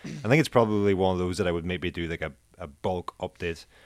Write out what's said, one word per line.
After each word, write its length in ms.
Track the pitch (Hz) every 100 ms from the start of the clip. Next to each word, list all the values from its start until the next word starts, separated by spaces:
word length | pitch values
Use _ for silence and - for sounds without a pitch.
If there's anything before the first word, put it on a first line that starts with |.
I 240 | - 151 110
think 140 | 156
it's 80 | -
probably 440 | 123 110 104 101
one 200 | 92 95
of 60 | 90
those 180 | 90 90
that 100 | 90
I 40 |
would 140 | 85 87
maybe 240 | 90 87
do, 180 | 87 82
like, 120 | 82
a, 120 | 78 - _ -
a 100 | 78
bulk 460 | 71 98 90 - -
update 440 | 90 - 87 82 - -